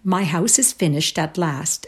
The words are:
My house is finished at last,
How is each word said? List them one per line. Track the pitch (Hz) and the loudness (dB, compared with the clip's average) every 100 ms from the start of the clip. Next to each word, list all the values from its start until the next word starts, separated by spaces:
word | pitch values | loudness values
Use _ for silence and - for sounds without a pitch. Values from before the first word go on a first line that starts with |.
My | 190 185 | -2 0
house | 180 160 226 - | 0 0 2 2
is | 269 | 2
finished | - 170 147 - - | 2 0 2 0 -2
at | 156 180 | -2 -2
last, | 165 135 - - | -2 -2 -4 -6